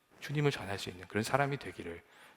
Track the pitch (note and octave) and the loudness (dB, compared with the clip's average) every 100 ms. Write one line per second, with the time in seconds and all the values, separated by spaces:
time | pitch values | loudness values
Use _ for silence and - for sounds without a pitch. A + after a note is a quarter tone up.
0 | _ - - C#3+ D3 C3 G2 G2 - F2+ | _ -12 -4 4 4 4 -2 -4 -4 -8
1 | - G2+ A2+ C3+ C#3 C#3 G2 - E2+ E2+ | -2 0 4 4 2 0 -6 -8 -8 -8
2 | - - - | -12 -20 -20